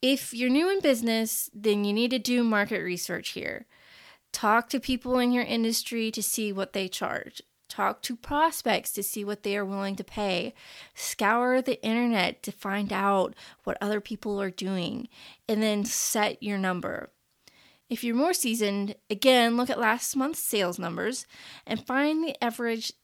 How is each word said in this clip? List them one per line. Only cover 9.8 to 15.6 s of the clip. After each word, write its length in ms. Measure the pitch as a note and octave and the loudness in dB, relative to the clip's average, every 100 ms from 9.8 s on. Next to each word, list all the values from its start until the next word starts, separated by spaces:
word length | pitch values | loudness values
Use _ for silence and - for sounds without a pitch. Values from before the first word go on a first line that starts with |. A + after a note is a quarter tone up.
| G3 G3 | -4 -6
to 80 | |
pay. 480 | - - G3+ F#3 - - - - - | -8 -4 -2 -2 -4 -10 -20 -20 -20
Scour 680 | - - - G3+ A#3 B3 B3+ | -10 -8 0 2 4 4 2
the 200 | C4 - | 2 -2
internet 600 | - A3+ A#3+ A3+ F3 - | 0 2 2 2 2 -2
to 100 | - | -10
find 400 | - G3+ G3 G3+ | -8 -4 -2 -2
out 420 | G3 G3 G3 F3+ - - - | 0 2 4 2 -2 -20 -12
what 140 | - - | -6 -4
other 220 | G3+ G#3 | 0 -2
people 360 | G3+ G#3+ A3 G3+ | -4 -8 -4 -2
are 120 | G3 | -4
doing, 580 | F#3 F#3 F#3+ F3 - - - - - - | -4 -4 -2 -2 -4 -10 -14 -20 -20 -2
and 140 | G#3+ | 2